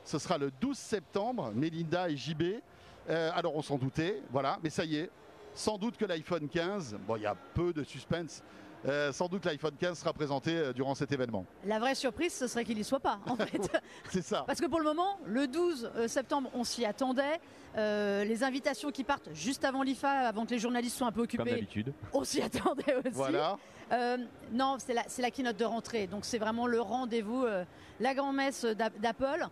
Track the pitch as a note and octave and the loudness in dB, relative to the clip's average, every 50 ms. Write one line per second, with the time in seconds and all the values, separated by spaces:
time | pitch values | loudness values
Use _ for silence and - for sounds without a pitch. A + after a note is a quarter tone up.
0 | - - - D3+ - - F#3 D3+ C#3 C#3 C3+ B2+ - C4+ C#4+ - - - - G3+ | -8 -2 -4 -4 2 2 2 2 2 0 0 0 -2 -2 -2 -4 -4 -4 -4 -4
1 | E3 - - G3 G3+ A#3+ B3+ A3+ D#3+ A#2 G2+ A2+ D3 E3 E3 D#3+ E3+ D#3+ D#3 F3 | -4 -2 -2 0 0 0 -2 -2 -2 -2 0 0 0 0 0 -2 -2 0 2 2
2 | F#3 F3+ D3+ C3+ A#2+ C#3 E3 D3+ E3 F3 G3+ A#3+ - - - - - - - - | 2 2 0 -2 -2 -4 0 0 0 0 0 -4 -6 -12 -20 -20 -20 -20 -20 -16
3 | - - D#3 E3 E3 D#3+ E3+ F3+ E3 E3+ C#3+ D#3 C#3+ - C#3 C#3 B2+ C3+ - - | -4 -2 0 2 2 2 2 2 0 2 0 0 -2 0 0 0 0 0 0 0
4 | D#3+ F3 G#3+ C4 - - A#2+ C3+ C3+ C3+ F3 G#3 E3 E3 - - F3+ E3 D#3 D3 | 0 0 0 -2 -6 -2 0 0 2 2 0 0 -2 -4 -2 -2 -2 0 0 -2
5 | D#3+ F#3+ - - - - - - - - - - - - G#3+ G3+ F#3 A#3+ - - | -2 -4 -8 -16 -20 -20 -20 -20 -18 -16 -12 -2 -2 0 0 2 -2 -2 0 0
6 | G#3+ G3 F3 E3 D3 - F3+ E3+ D3+ C#3+ - E3+ E3 F3 G3+ G#3 E3+ B2 G#2 G2+ | -2 0 0 -2 0 0 -2 0 0 0 0 0 0 2 0 -2 -4 -4 -8 -10
7 | G2 G2 A2+ A2 G#2 G#2 G2+ F#2 - - - - F3 F3 F3 D3+ C3+ - - C#3 | -2 0 0 2 2 0 0 0 -4 -6 -2 0 2 2 2 0 -4 -4 -6 -12
8 | - - E3 E3 F3 C#3+ - - - - - - - - - - - C3+ C#3 D3 | -4 -2 -2 -2 -2 -6 -8 -12 -16 -18 -18 -18 -18 -18 -18 -4 -2 0 2 4
9 | D3 C#3+ C3+ - F3+ F3 F3 G3+ - F3+ D#3 C#3 - D#3 D3 C#3 F3 F3 F3 - | 2 2 2 0 0 0 0 0 0 0 -2 0 -2 -2 0 0 0 0 0 0
10 | - E3 D3 - D#3 C#3 C#3+ C3+ - D#3+ E3 E3+ D#3+ C3+ B2 A#2+ C3 C3+ C#3 - | -2 -2 0 0 0 0 0 0 2 2 2 2 2 2 2 0 0 0 2 0
11 | D3+ C3 C#3+ C3 B2+ A#2+ A2+ G2 F2+ - - - - F#3+ G#3+ G#3+ A3+ C4 C4+ B3+ | 0 0 2 0 0 0 0 -2 -4 -4 -12 -10 -2 0 0 2 2 2 2 2
12 | - C4 - - D#4+ F4 - - B3+ A#3 - A#3 A#3 G3 A#3 G#3 G#3 - C4 C4+ | 0 -2 0 0 -2 -2 0 -2 -4 -2 -2 -2 -2 -2 -2 -2 0 0 0 0
13 | - D4+ A#3 G3+ F#3+ - B3+ A3+ A3 - - - G3+ - - E4 - - - - | 2 0 -2 0 -2 -4 0 0 0 0 0 -2 -2 0 0 -2 -2 -2 -20 -18
14 | - - - F#3 E3+ - G#3 E3+ C#3 - C#4 - - D#4 B3+ E4 D#4 D4+ D4+ D#4+ | -14 -4 -2 -2 0 0 0 0 2 0 0 0 2 2 2 2 2 2 2 2
15 | F4 G4 G4+ G4 D4+ - G#3 B3 C#4+ C4+ B3 D#4+ F4+ F4 E4+ B3+ A#3 G#3 - - | 2 0 0 -2 -4 -2 0 2 2 2 2 2 2 2 2 0 -4 -6 -2 -2
16 | A#3 A#3 - D4 B3+ - D#4 C#4+ C4 B3 - C4 A#3 - - - A#3+ G#3+ G#3 - | -2 0 0 0 0 2 0 0 0 -2 -2 -2 -2 -2 -2 0 0 -2 0 0
17 | C4+ B3+ B3+ A#3 C#4 C#4+ D#4 E4+ - - - - - - - - G#3+ G#3+ G#3 G#3 | 0 2 2 2 2 2 0 -2 -4 -12 -20 -20 -20 -8 -2 0 2 2 2 2
18 | G#3 G3+ G3+ G3+ G#3 G#3 A3 A3 B3 C4+ B3+ C#4 - D4+ C4+ - - D4 C#4 - | 2 2 2 2 2 2 2 2 2 2 0 2 0 0 0 0 -4 -6 -4 -4
19 | C4 - C#4 - - - D3+ D#3 D3+ G#3+ C4+ - - C#4 B3+ C4+ C4+ C4 C4+ - | 0 0 0 -2 -2 -10 -10 -4 -2 -2 -2 2 0 0 2 2 2 0 0 2
20 | - C#4 C#4 C4+ C4 A#3 G#3 G#3 A3+ A3 A#3+ A#3+ G#3 A#3+ B3 A#3+ A#3+ A#3+ A3 - | 2 2 2 4 2 2 2 0 -2 0 0 0 2 2 0 2 0 -2 0 0
21 | B3+ A#3+ G3 G#3+ A#3 A3+ - A#3 A3+ A#3+ A#3+ - - - - G#2 A2 C3 C#3+ - | 0 0 2 0 0 0 0 0 0 2 2 0 0 -2 -2 -2 -2 -2 -4 -8
22 | - - - C#4 C4+ - - - - A3 - B3 G3 F#4 D4+ C4 - - C#4 B3 | -12 -2 0 0 0 2 0 0 0 0 0 0 2 2 0 2 2 2 2 4
23 | - C4 A#3 B2+ C#3 C3+ D3+ - D3+ E3 G3 G#3+ - - - - - - - A#3+ | 2 0 0 2 2 2 4 2 2 2 0 -2 -6 -16 -18 -18 -4 0 0 2
24 | B3 A#3+ B3 B3 B3 A3+ - - - - G#3+ A#3+ C4+ C4+ C#4 B3+ - - A#3+ A#3 | 4 2 2 0 -2 -6 -10 -16 -10 -2 0 2 2 2 2 -2 -2 0 0 0
25 | G#3 - - - B3 A#3+ A#3 - C4 A#3+ A#3 - A#3 A3 A3 A3+ - - - A3+ | 0 -2 -2 0 0 0 0 0 0 0 2 2 2 2 2 -2 -4 -2 -2 -2
26 | G3+ F3 F3+ G#3 - - - A3+ G#3+ G#3+ A3 A#3 A#3+ B3 A#3 A3+ A#3 G3 A3 B3+ | -2 0 -4 -6 -4 -2 0 0 2 2 2 2 2 4 4 2 2 2 0 -2
27 | C4 A#3 G#3+ A#3 G#3+ G3+ A#3 C4 C4 A#3 G#3 F#3 F3+ - - - - - - - | 0 0 0 0 0 0 0 2 2 2 2 0 -2 -4 -10 -20 -20 -20 -6 0
28 | G3+ B3+ C4+ B3+ C#4 C#4 C#4 C#4 C4+ C#4 C4+ - - A#3 A3 G3+ A3+ A3 - A3+ | 0 2 2 2 0 2 2 2 2 2 0 0 0 0 2 2 0 0 0 0
29 | G#3 A#3 A3+ - B3 C4+ C#4+ F4 D4+ F3+ | 0 0 0 2 0 0 0 0 -2 -4